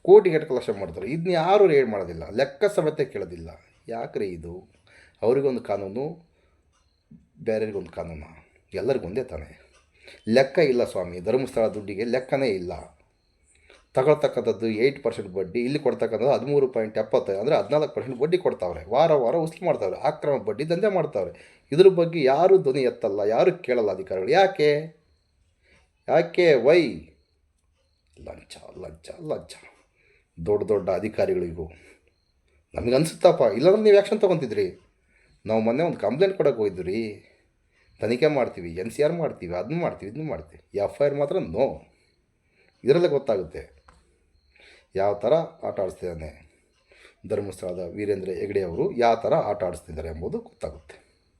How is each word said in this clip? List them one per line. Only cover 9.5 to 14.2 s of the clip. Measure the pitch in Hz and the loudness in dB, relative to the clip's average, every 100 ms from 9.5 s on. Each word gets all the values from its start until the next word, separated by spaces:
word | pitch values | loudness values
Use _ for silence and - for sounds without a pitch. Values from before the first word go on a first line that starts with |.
| - _ _ _ _ - - - | -20 _ _ _ _ -20 -14 2
ಲೆಕ್ಕ | 117 135 - | 2 4 2
ಇಲ್ಲ | 151 120 | 2 2
ಸ್ವಾಮಿ, | 110 101 87 90 | 0 -2 -8 -6
ಧರ್ಮಸ್ಥಳ | 90 123 135 117 110 | -2 -2 0 -2 -2
ದುಡ್ಡಿಗೆ | 101 101 98 | -2 -10 -6
ಲೆಕ್ಕನೇ | 117 117 - 139 131 | -2 -4 -2 -2 0
ಇಲ್ಲ. | 95 87 85 - _ _ _ _ _ _ _ _ - _ | -2 -6 -10 -14 _ _ _ _ _ _ _ _ -20 _
ತಗೊಳ್ತಕ್ಕಂಥದ್ದು | - 135 147 | 0 2 2